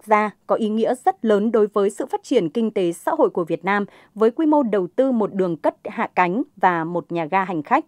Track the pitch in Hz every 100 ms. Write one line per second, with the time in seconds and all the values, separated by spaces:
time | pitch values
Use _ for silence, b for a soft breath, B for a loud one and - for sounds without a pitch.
0 | - 214 214 - - 202 214 214 - 247
1 | 370 381 226 208 220 220 208 208 196 -
2 | 277 415 - 262 165 240 220 214 175 170
3 | - 311 226 185 170 165 185 202 196 B
4 | B 202 226 226 311 302 240 202 175 -
5 | 269 240 196 190 185 165 - - - 226
6 | 214 - 180 202 330 - 190 170 165 175
7 | 160 170 156 185 185 170 143 269